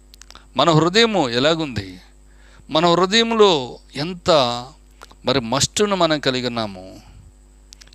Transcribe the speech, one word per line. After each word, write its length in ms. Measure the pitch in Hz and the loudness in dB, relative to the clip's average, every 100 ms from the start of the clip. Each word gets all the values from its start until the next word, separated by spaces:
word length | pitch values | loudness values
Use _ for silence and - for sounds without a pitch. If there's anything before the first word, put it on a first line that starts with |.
| _ - - - - - | _ -20 -20 -20 -12 0
మన 140 | 151 | 2
హృదయము 600 | 156 160 190 233 202 135 | 4 4 2 2 2 -2
ఎలాగుంది, 680 | 117 143 165 156 110 95 90 - - - - - - - | 0 0 0 -4 -8 -10 -16 -20 -20 -20 -20 -20 -20 -4
మన 160 | 147 175 | 0 2
హృదయంలో 920 | 170 185 220 226 226 208 160 123 - - - | 2 2 0 0 4 4 4 -2 -12 -16 -8
ఎంత 340 | 156 185 - 160 123 120 123 - - - - - | -8 -6 2 2 2 -2 -10 -18 -20 -20 -20 -8
మరి 160 | - 131 | -2 -2
మస్టును 560 | 113 131 - - 208 196 | -2 -2 -2 -2 -2 0
మనం 240 | 165 151 | 0 0
కలిగి 260 | 135 127 123 | -2 -4 -4
ఉన్నాము, 640 | 117 110 95 95 95 - - - - - - - - - | -6 -8 -10 -18 -20 -20 -20 -20 -20 -20 -20 -20 -20 -20